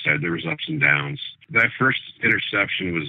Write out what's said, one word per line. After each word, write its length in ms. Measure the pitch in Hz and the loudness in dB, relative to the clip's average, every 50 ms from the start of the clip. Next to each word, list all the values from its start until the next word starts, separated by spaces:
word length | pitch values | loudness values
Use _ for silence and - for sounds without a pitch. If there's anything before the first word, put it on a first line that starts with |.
said, 200 | - 78 73 73 | 0 0 0 0
there 100 | 80 85 | 0 0
was 140 | 82 80 82 | -2 -2 -2
ups 180 | 82 78 - - | -4 -4 -4 -4
and 140 | - 80 - | -4 0 2
downs. 400 | 73 71 71 71 71 - 143 139 - - - _ _ - | 4 4 4 2 0 -2 -6 -8 -10 -14 -16 _ _ -2
That 180 | - 113 117 120 - - | 2 2 2 2 2 2
first 220 | 131 135 131 - - - - - | 2 2 2 0 -4 -12 -8 -2
interception 720 | - 113 110 107 - - 104 101 98 - - - 95 90 85 | 0 2 2 2 0 0 0 0 0 0 -2 -2 -2 -2 -2
was 120 | 80 76 | -2 -4